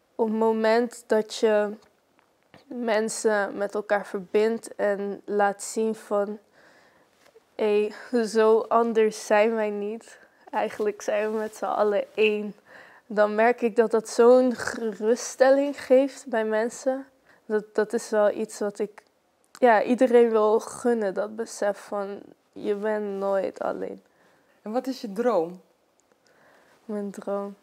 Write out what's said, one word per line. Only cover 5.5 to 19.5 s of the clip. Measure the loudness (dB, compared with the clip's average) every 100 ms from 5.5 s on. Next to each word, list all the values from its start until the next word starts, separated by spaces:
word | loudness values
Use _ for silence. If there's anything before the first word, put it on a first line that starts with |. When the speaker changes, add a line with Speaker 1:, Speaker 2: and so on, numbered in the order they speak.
| -2
Speaker 1:
zien | -6 -4 -4 -4
van: | -4 -2 -2 -8 _ _ _ _ _ _ _ _ _ _ _ -4
"Hé, | 0 2 0 -6 -4 -2 0
zo | 4 4 4
anders | 4 0 2 2 2 0 2
zijn | 4 4 0
wij | -2
niet. | -4 -6 -8 -14 -20 -20 _ -10
Eigenlijk | -6 -4 -4 -4 -4
zijn | -4 -2 -2
we | -4
met | -8 -8
z'n | -4
allen | 0 0 0 -2 0
één." | 0 0 -6 -12 _ -20 -20 -20 -4
Dan | 0 2 4
merk | 2 2
ik | 0 2
dat | 2
dat | 0 0
zo'n | 6 8 8 6 0
geruststelling | -6 -6 -6 -4 -2 -2 -4 2 4 6 2 -4
geeft | 4 4 4 -4 -6
bij | -4 0
mensen. | -2 -2 -4 -4 -4 -8 _ _ _ -4
Dat, | -4 -2 -2
dat | -2
is | -4 -2
wel | 2 2
iets | 0 -6 -6
wat | -6 -6
ik, | -8 -10 _ _ _ _ _